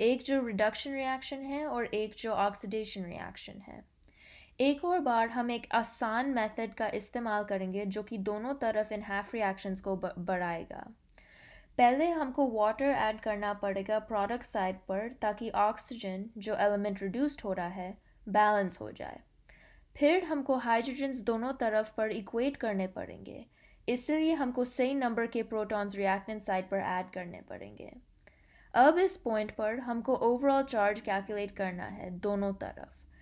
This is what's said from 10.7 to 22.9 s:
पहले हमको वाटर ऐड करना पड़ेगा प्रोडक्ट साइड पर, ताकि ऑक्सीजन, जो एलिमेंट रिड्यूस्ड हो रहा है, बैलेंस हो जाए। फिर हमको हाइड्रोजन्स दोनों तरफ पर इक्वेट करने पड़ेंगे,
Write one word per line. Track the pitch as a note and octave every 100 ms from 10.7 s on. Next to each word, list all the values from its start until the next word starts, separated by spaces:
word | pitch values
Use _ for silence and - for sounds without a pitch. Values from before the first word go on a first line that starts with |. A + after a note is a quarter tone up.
| - - - _ - - - - - - -
पहले | B3 C4+ E4+
हमको | E4 C4+ C4 C4+
वाटर | A3 G#3+ A3
ऐड | C#4 C4+ G#3+ A3
करना | A3+ G#3 G#3
पड़ेगा | G3+ G3+ G3 G3 G#3+
प्रोडक्ट | G#3+ G#3+ G3+ A#3+
साइड | - A3 F#3+ F#3+
पर, | - F#3+ A3+ B3+
ताकि | G#3+ G#3 A3+
ऑक्सीजन, | G3+ G#3+ A3 - A3+ G3 F#3+ A3 A3+
जो | G3+ G#3
एलिमेंट | G#3 G3+ G#3 G3
रिड्यूस्ड | G3 A#3 D4 -
हो | G#3
रहा | F#3 F3
है, | F#3+ F#3 A3 _ _ G#3+
बैलेंस | G3+ G#3 G#3 F#3 -
हो | G#2+
जाए। | - C2+ - _ _ _ - - - _ -
फिर | D4 F4+
हमको | E4 D4 C4+ C4
हाइड्रोजन्स | A#3+ A3+ B3+ B3 C4+ B3+
दोनों | G3+ A3+ B3
तरफ | B3+ A3+ G#3+ A3 -
पर | A3
इक्वेट | A3+ G3 A#3 C4+ C#4
करने | A3+ G3
पड़ेंगे, | F#3+